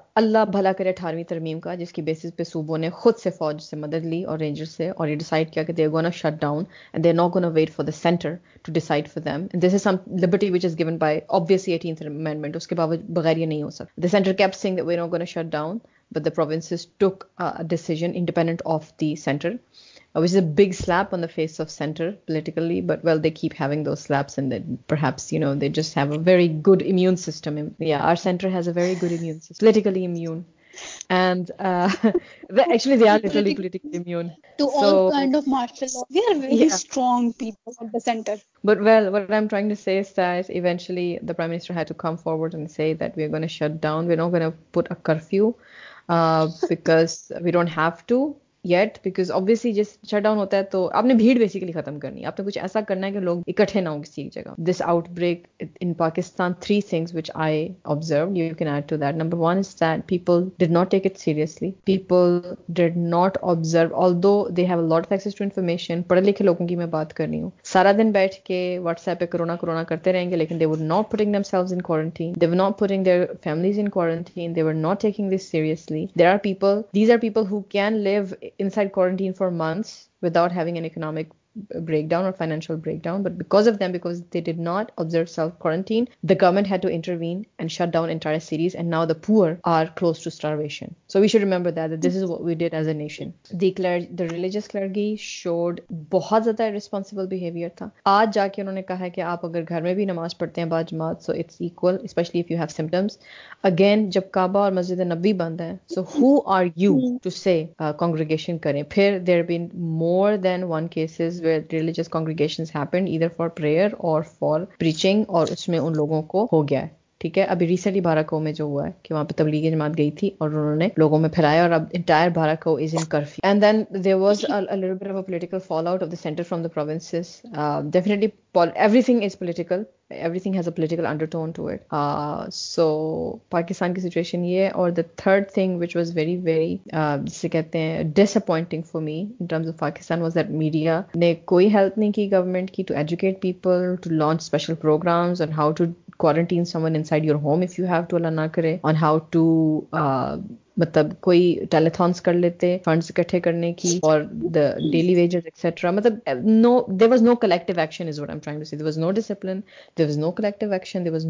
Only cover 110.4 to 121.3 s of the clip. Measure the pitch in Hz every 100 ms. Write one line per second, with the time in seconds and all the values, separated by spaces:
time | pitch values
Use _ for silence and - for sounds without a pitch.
110.4 | 185 180 185 160 165 - 160 160 165 175
111.4 | 165 160 156 160 160 165 165 165 160 156
112.4 | 151 - 160 156 151 175 185 160 165 165
113.4 | 165 165 151 156 202 214 175 156 156 _
114.4 | 147 156 185 - 165 156 190 202 214 170
115.4 | 156 - - 170 147 156 147 156 156 185
116.4 | 226 160 143 135 160 - _ _ 165 165
117.4 | 190 180 170 180 202 190 175 156 156 160
118.4 | 156 151 151 143 156 185 - 156 151 156
119.4 | 151 151 160 160 151 160 147 147 202 -
120.4 | 156 151 151 151 160 - 156 151 160